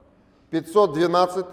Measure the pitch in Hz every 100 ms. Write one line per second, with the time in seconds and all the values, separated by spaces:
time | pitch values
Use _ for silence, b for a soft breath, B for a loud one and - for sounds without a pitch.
0 | _ b b b b 160 - 208 196 147
1 | 175 175 180 185 180